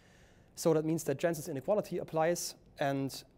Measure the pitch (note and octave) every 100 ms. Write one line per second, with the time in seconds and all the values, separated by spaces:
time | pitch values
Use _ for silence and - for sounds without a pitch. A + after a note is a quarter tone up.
0 | - - - - - - E3+ D#3 D#3 E3
1 | - C#3 E3+ D#3+ E3+ C3+ D#3 G#3 - F3
2 | E3 D#3 D#3+ F3 - - - - C#3+ C#3
3 | C3+ - -